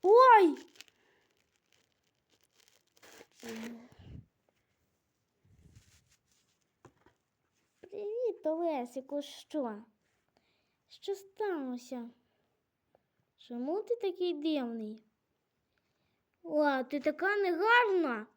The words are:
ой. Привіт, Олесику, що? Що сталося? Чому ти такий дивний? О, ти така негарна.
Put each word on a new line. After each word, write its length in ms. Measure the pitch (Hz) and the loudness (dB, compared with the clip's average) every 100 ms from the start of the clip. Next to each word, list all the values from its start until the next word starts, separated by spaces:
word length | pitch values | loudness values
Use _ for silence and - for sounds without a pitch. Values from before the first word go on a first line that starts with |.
ой. 560 | 359 453 523 453 359 269 - - - _ _ _ _ _ _ _ _ _ _ _ _ _ _ _ _ _ _ _ _ _ - - - _ 233 226 226 233 240 - - - - _ _ _ _ _ _ _ _ _ _ _ _ _ - - _ _ _ _ _ _ _ _ _ _ - _ _ _ _ _ _ _ _ _ | 8 8 10 10 8 2 -10 -20 -20 _ _ _ _ _ _ _ _ _ _ _ _ _ _ _ _ _ _ _ _ _ -20 -20 -20 _ -16 -14 -14 -16 -20 -20 -20 -20 -20 _ _ _ _ _ _ _ _ _ _ _ _ _ -20 -20 _ _ _ _ _ _ _ _ _ _ -20 _ _ _ _ _ _ _ _ _
Привіт, 680 | 370 403 415 453 494 370 311 | -16 -10 -6 -4 -4 -2 -4
Олесику, 760 | 320 339 294 247 269 262 285 | -2 -2 -4 -6 -10 -8 -8
що? 600 | 285 - - 302 247 208 233 _ _ _ _ _ _ _ _ _ _ | -8 -16 -10 -6 -6 -8 -16 _ _ _ _ _ _ _ _ _ _
Що 260 | - - 392 | -18 -10 -10
сталося? 920 | - _ 427 330 262 247 - 254 233 - _ _ _ _ _ _ _ _ _ _ _ _ | -12 _ -6 -4 -6 -10 -10 -12 -12 -18 _ _ _ _ _ _ _ _ _ _ _ _
Чому 440 | - 240 254 359 | -14 -10 -6 -6
ти 140 | 427 466 | -4 -4
такий 380 | 392 370 359 | -2 -2 -4
дивний? 680 | 302 302 302 240 233 214 220 _ _ _ _ _ _ _ _ _ _ _ _ _ _ | -2 -2 -2 -4 -8 -10 -12 _ _ _ _ _ _ _ _ _ _ _ _ _ _
О, 400 | 339 302 294 269 | -4 0 2 0
ти 160 | 262 294 | -2 -2
така 360 | 302 294 370 415 | -2 0 0 0
негарна. 920 | 392 330 415 480 466 381 311 226 220 | 0 0 4 4 4 2 0 -4 -10